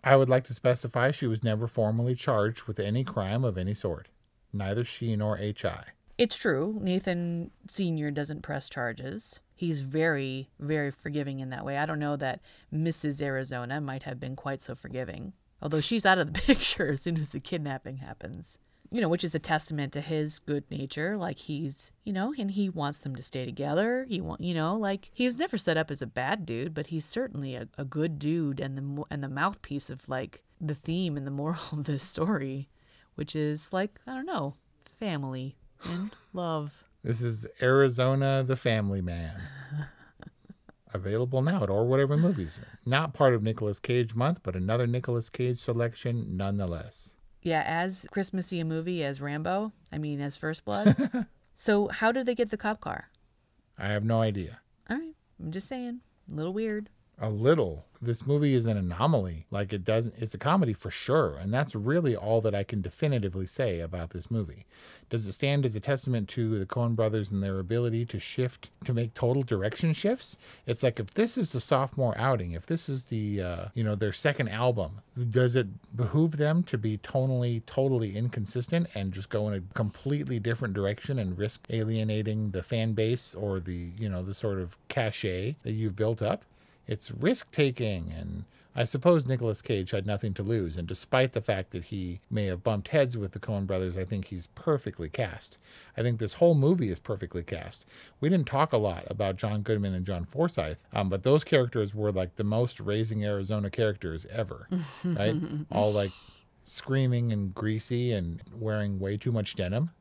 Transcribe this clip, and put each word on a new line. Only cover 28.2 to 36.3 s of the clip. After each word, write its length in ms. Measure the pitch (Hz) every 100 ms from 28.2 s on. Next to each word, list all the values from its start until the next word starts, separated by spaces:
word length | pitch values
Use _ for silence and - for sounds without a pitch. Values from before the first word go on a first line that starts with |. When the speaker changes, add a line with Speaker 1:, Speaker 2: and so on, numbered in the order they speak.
| 147 170 147 135
Speaker 2:
and 160 | 135 135
the 60 |
mo-, 240 | 139 139 -
and 120 | 143
the 40 | 139
mouthpiece 580 | 139 175 202 - 143 -
of, 180 | 131 -
like, 360 | 131 - - _ _
the 140 | 156
theme 420 | 143 - 170 180 143
and 100 | 135
the 40 |
moral 320 | 139 151 170 -
<laughs> 60 |
of 120 | 151 147
this 160 | 139
story, 640 | - - 165 196 135 135 139 _ _ _ _
which 200 | - 151
is, 380 | 156 151 151 -
like, 260 | 185 208 - -
I 80 |
don't 120 | 262 320
know, 300 | 277 139 - _ _
family 720 | - _ 214 151 135 131 135 - - _ 175
and 220 | 175 202 -
Speaker 1:
<laughs> 100 | _